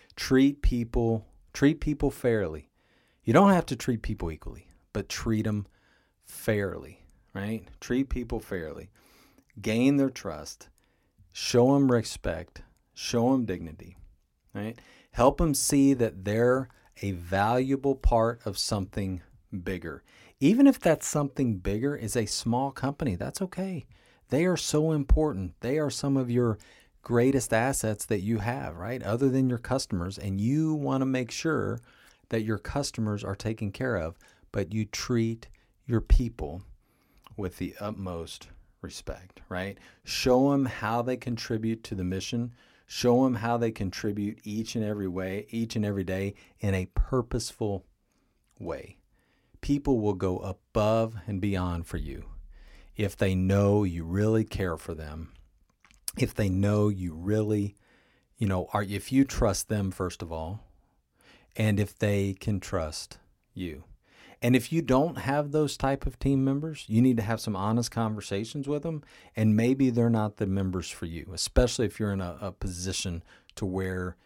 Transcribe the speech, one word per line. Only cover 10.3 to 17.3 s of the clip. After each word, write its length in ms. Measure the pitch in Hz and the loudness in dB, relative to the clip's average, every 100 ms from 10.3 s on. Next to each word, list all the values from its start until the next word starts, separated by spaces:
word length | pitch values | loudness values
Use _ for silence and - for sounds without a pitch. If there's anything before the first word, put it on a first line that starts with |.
| 73 76 - - _ _ _ _ _ _ | -10 -12 -16 -20 _ _ _ _ _ _
Show 460 | - - 123 127 139 | -10 2 6 6 6
'em 120 | 135 | 6
respect. 720 | 120 - - - 82 87 - - _ _ | 4 0 -6 -6 -6 -10 -18 -20 _ _
Show 400 | - - 120 120 | -12 -4 0 2
'em 120 | 131 107 | 2 0
dignity, 500 | 87 82 80 87 - - _ _ _ _ | -4 -8 -14 -20 -20 -20 _ _ _ _
right? 240 | 104 107 117 - - _ | -10 -10 -12 -20 -20 _
Help 280 | - 127 - | 4 4 6
'em 140 | 165 | 0
see 400 | 139 - 143 139 | 2 2 4 6
that 320 | 127 113 98 95 | 4 0 -2 -2
they're 420 | 110 120 131 127 _ _ - | 2 2 2 -2 _ _ -8
a 100 | 101 | -6
valuable 840 | 87 85 | -6 -2